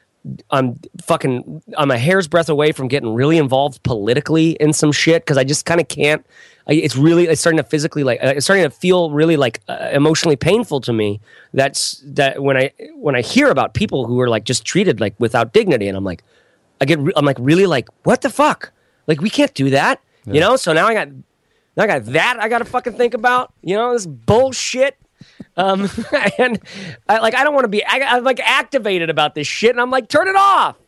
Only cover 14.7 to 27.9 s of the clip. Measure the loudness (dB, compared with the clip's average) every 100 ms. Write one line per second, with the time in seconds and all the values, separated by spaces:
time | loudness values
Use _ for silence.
14.7 | 0 0 0 -4 -2 -2 0 2 2 2
15.7 | 0 -2 -4 -6 -8 _ _ _ _ _
16.7 | -4 0 0 0 0 0 0 2 2 2
17.7 | 0 -4 _ 0 0 0 0 0 0 -10
18.7 | _ _ _ -4 -2 -2 0 0 0 0
19.7 | 2 2 -2 _ _ -2 2 2 2 2
20.7 | 2 2 0 -4 -12 -20 _ _ _ _
21.7 | -2 0 0 -2 0 0 0 -2 -2 -2
22.7 | -6 -4 -2 -2 0 0 0 -2 _ -4
23.7 | -2 -2 -4 -6 -4 2 2 2 -2 -6
24.7 | -2 -2 -4 _ _ -20 -20 -8 -2 0
25.7 | 0 -2 -6 -4 -2 0 0 0 -2 -8
26.7 | -16 -16 -6 -2 0 0 0 0 0 0
27.7 | -2 -2